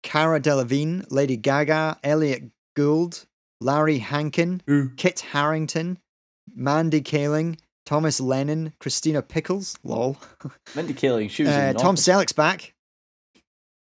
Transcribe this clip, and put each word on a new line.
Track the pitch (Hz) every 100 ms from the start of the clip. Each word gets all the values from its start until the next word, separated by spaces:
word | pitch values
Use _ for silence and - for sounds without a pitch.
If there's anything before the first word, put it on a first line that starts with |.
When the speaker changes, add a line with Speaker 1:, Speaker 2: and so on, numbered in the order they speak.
Speaker 1:
Cara | - 151 160 160
Delevingne, | 143 139 120 139 156 180 -
Lady | 135 143 120
Gaga, | 131 139 147 156 156 -
Elliot | 139 156 151 127 117 _ _ -
Gould, | 143 156 175 170 - _ _ _
Larry | 120 147 156 143
Hankin, | 107 143 151 151 170 180 -
Speaker 2:
Who? | 143 131
Speaker 1:
Kit | 127 180 -
Harington, | - 143 147 160 156 165 170 180 _ _ _ _ -
Mandy | - 131 151 165 151
Kaling, | 135 151 143 151 165 160 _ _
Thomas | - 147 156 143
Lennon, | 131 131 143 156 156 _
Christina | 143 - 156 151
Pickles, | - 165 - 190 190 -
lol. | - 113 123 139 - _ 143
<laughs> | - -
Speaker 2:
Mindy | 147 165
Kaling, | 135 139 120 104
she | -
was | 147
Speaker 1:
Uh, | 147 139
Speaker 2:
in | 113
Speaker 1:
Tom | 170
Speaker 2:
Office. | 185 -
Speaker 1:
Selleck's | 190 170
back. | - 156 185 - _ _ _ _ _ _ _ _ _ _ _ _